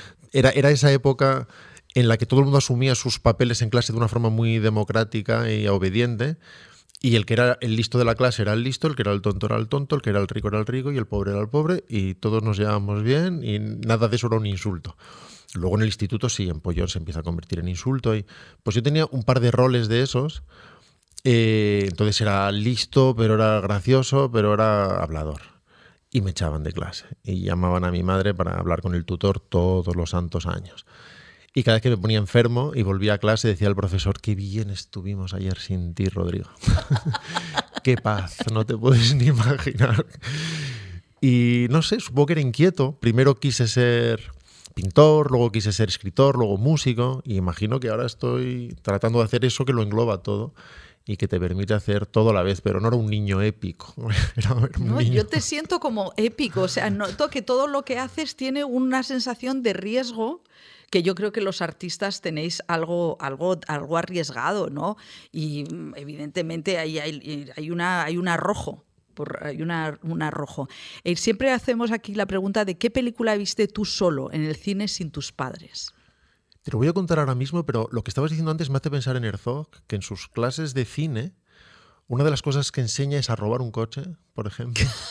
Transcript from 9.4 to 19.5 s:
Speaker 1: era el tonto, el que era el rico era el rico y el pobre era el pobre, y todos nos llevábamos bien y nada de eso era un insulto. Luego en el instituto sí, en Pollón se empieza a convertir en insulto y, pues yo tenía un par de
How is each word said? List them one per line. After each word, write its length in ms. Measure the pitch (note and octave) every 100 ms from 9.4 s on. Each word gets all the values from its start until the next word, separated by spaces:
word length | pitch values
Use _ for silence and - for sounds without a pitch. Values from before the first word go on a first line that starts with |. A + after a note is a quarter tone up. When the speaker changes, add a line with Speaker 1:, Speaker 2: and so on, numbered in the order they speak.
| G#2+
Speaker 1:
era 100 | A2+
el 100 | A2
tonto, 280 | C#3+ C#3 D3
el 60 |
que 80 | A#2
era 100 | G2+
el 80 | G2
rico 180 | A2 G#2
era 120 | G#2
el 60 | G#2+
rico 260 | B2+ C3+
y 40 | C#3
el 80 | G#2+
pobre 260 | G#2 G2
era 80 | G2+
el 80 | G#2+
pobre, 340 | C#3+ D#3 F3+ -
y 260 | A2 F#2+
todos 280 | F#2 A2 A2
nos 120 | A2 G2
llevábamos 440 | G#2 G#2 G2+ G#2
bien 400 | A2 C#3+ F3+ E3+
y 140 | A2+ G#2
nada 480 | G#2+ G#2+ A2+ A2+ A2+
de 80 | A#2
eso 120 | A#2+
era 80 | A2
un 100 | G#2
insulto. 500 | F#2 G#2+ F2 E2+ - - - - - -
Luego 200 | - F2+ G#2
en 60 |
el 60 | A2
instituto 400 | - G2+ A2 A#2+
sí, 200 | - F#2
en 120 | D#2
Pollón 280 | F2+ E2+ F2+
se 100 | F2
empieza 220 | D#2+ E2
a 20 |
convertir 340 | E2 E2+ - E2+
en 100 | E2+
insulto 460 | F2+ B2+ C3 A#2
y, 100 | G#2+ G2 - - -
pues 140 | - A2
yo 60 |
tenía 220 | B2 D#3 D#3
un 140 | C3
par 160 | A#2 B2+
de 100 | A#2+